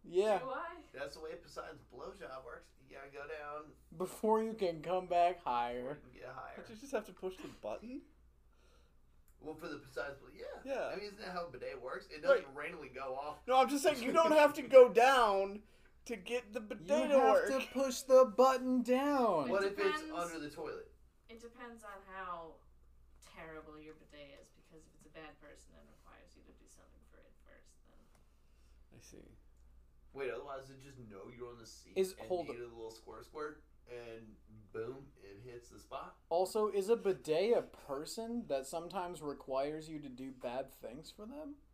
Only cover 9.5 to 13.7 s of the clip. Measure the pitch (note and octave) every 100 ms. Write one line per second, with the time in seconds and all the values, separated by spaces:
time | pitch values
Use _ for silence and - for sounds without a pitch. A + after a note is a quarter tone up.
9.5 | D#3 E3 D3 C3 - C#3+ C#3 - - B4+
10.5 | C5 C4 B3+ C#3 E3+ G#3 G#3 F#3+ F3+ E3+
11.5 | - B2+ - B2+ F3+ E3+ D3+ E3 A3 C#3
12.5 | C3+ D#3 E3 C3 B2 C3+ C3+ D3 D3 -
13.5 | B3+ B3+